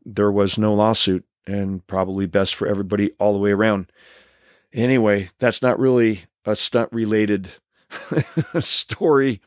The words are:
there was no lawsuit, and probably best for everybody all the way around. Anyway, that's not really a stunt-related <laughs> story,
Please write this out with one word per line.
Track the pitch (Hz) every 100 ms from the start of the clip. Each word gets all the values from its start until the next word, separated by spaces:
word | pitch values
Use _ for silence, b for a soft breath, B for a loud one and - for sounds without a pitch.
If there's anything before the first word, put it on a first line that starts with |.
there | - 101 104
was | 101 98 -
no | 107
lawsuit, | 104 107 110 - 92 - _
and | - 101 98 95 -
probably | 95 92 95 95
best | 98 95
for | - 101
everybody | 101 95 101 101 -
all | 104
the | 101
way | 101
around. | 101 110 101 90 b b b b b b b b
Anyway, | 135 120 131 107 101 92 -
that's | 123 -
not | 127 120
really | 131 127 113 104 - _
a | -
stunt-related | 107 - 120 113 117 107 107 107 101 92 - _ _ -
<laughs> | - - - - - - 170
story, | - - - - 190 143 135 107